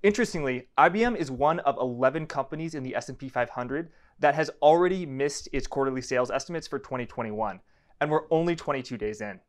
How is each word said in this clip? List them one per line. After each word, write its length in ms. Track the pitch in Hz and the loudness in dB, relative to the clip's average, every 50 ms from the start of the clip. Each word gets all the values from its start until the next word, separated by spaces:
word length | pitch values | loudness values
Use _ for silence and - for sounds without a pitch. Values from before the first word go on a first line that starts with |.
| - | 4
Interestingly, 640 | 202 202 208 240 - - 180 147 135 127 123 - _ _ - | 2 4 4 0 0 0 -4 -2 -2 -2 -4 -6 _ _ 6
I 100 | 147 160 | 6 6
B 160 | 170 214 226 | 6 4 2
M 140 | 247 233 - | 2 2 0
is 140 | 160 135 | -4 -4
one 280 | 131 120 139 147 165 170 | -2 2 2 2 2 2
of 140 | - 139 135 - | 2 0 0 2
eleven 500 | 127 127 123 120 127 131 135 160 156 151 | -2 -4 -2 2 2 2 2 2 -6 -4
companies 480 | - 147 135 - - 151 165 165 160 | -4 -4 -4 -4 -6 -8 -8 -8 -6
in 80 | 151 127 | -6 -8
the 120 | 131 123 | -4 -6
S 140 | 113 120 - | -6 -6 -6
and 80 | 131 - | -12 -12
P 100 | 139 131 | -12 -6
five 220 | - 127 123 117 | -2 -2 -2 -2
hundred 400 | - - 123 123 131 147 170 160 - - _ _ _ - | -2 -8 -6 -4 -4 -6 -6 -8 -12 -20 _ _ _ 2
that 160 | - 147 139 | 2 2 4
has 160 | 151 160 151 - - | 4 0 -2 -2 4
already 440 | - 151 165 170 180 180 185 190 180 | 6 6 8 8 6 4 2 0 -4
missed 440 | 147 131 131 139 143 143 - - - | -6 -2 -2 -2 -2 -2 -4 -12 -4
its 160 | - 139 - - | -4 -4 -4 -2
quarterly 340 | - 139 135 135 131 131 | -2 0 0 0 0 -4
sales 300 | 127 - 131 123 127 120 | -4 0 0 0 0 2
estimates 360 | - 135 135 - 170 165 156 - | 0 -4 -4 -4 -6 -8 -6 -6
for 120 | - 139 | -8 -8
twenty 280 | 139 - 131 127 120 113 | -6 -6 -6 -6 -6 -6
twenty-one, 520 | - - 117 110 107 107 110 104 95 95 - _ _ _ _ _ _ _ | -6 -6 -6 -6 -4 -4 -4 -4 -4 -8 -14 _ _ _ _ _ _ _
and 100 | 147 151 | -2 2
we're 200 | 151 156 151 - | 2 0 2 2
only 260 | 165 160 156 170 170 | 0 2 2 2 0
twenty-two 400 | 165 - - 143 135 123 - 127 | -2 -2 -4 -4 -4 -4 -6 -8
days 240 | 113 107 107 107 104 | -6 -4 -6 -6 -6
in. 200 | 110 104 98 92 _ | -8 -10 -10 -12 _